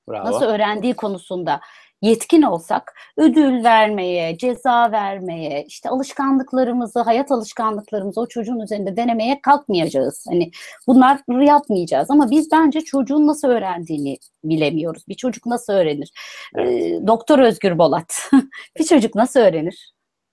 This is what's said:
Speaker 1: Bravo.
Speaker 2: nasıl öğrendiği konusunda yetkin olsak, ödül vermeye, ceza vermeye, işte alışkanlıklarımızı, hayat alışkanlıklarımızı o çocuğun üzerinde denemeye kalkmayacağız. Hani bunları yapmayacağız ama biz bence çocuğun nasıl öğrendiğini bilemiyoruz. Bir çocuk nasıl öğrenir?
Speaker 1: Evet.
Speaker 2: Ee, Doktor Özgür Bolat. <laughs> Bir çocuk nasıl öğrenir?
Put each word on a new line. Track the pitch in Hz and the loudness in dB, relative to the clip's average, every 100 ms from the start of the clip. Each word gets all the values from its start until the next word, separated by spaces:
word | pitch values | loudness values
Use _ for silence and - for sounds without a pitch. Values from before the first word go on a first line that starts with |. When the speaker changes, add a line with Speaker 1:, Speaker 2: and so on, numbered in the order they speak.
| - | -12
Speaker 1:
Bravo. | 104 220 | -8 -4
Speaker 2:
nasıl | - 233 | -2 0
öğrendiği | 214 208 214 247 | 0 -2 -2 -4
konusunda | - 214 185 - 180 165 143 - - _ _ | -4 -6 -8 -10 -8 -6 -6 -8 -20 _ _
yetkin | 208 226 - 330 | 0 0 4 4
olsak, | 277 170 - - - - - - | 4 0 -4 -6 -6 -18 -10 0
ödül | 302 247 285 254 | 2 4 2 2
vermeye, | 233 226 214 208 180 175 165 170 | 4 4 4 0 -4 -4 -4 -4
ceza | 247 240 262 240 233 | -4 -2 0 2 2
vermeye, | 214 202 196 185 165 156 143 147 | 0 -4 -6 -10 -8 -8 -8 -10
işte | - - | -12 -6
alışkanlıklarımızı, | 262 233 - 269 269 262 254 247 247 233 240 | -6 -6 -4 -2 -2 0 -2 -2 -2 -4 -2
hayat | 233 233 277 | 0 0 0
alışkanlıklarımızı | 254 214 - 220 208 208 214 196 190 | -4 -4 -6 -6 -6 -8 -8 -6 -6
o | 233 | -8
çocuğun | 240 214 240 | -8 -8 -8
üzerinde | 202 208 196 190 | -8 -8 -6 -4
denemeye | 240 226 226 269 | -2 -2 -2 -2
kalkmayacağız. | - 285 - 185 165 139 131 - - | 2 0 0 -2 -2 -2 -4 -6 -4
Hani | 175 170 - - - - | -4 -4 -8 -20 -6 2
bunları | 262 254 277 - 247 285 | 6 6 4 -2 2 4
yapmayacağız | 294 294 196 170 135 151 | 4 2 -4 0 -2 2
ama | 285 254 | 2 4
biz | 285 311 | 2 2
bence | 320 311 311 | 4 2 0
çocuğun | 311 277 262 294 302 | -4 -4 0 2 2
nasıl | 302 277 | 2 0
öğrendiğini | 233 190 175 165 151 139 131 _ _ | 0 -2 -8 -8 -6 -6 -8 _ _
bilemiyoruz. | 156 160 147 156 165 156 - | -4 0 0 -2 -6 -8 -14
Bir | 190 | -8
çocuk | 254 - 233 | -8 -8 -6
nasıl | 240 - | -6 -2
öğrenir? | 196 160 147 - - - - - - | 0 0 -2 -10 -16 -20 -20 -12 -6
Speaker 1:
Evet. | - 120 | -2 -2
Speaker 2:
Ee, | 170 170 196 | -4 -2 0
Doktor | 226 - 294 | 0 2 4
Özgür | 247 185 196 170 | 4 2 -2 2
Bolat. | 160 160 - - - 269 262 | 2 0 -6 -10 2 2 2
<laughs> | - - - | -6 -10 -6
Bir | |
çocuk | 320 311 226 202 | 2 2 2 0
nasıl | 247 269 | 0 4
öğrenir? | 208 160 160 - _ _ _ _ _ | 4 2 -4 -8 _ _ _ _ _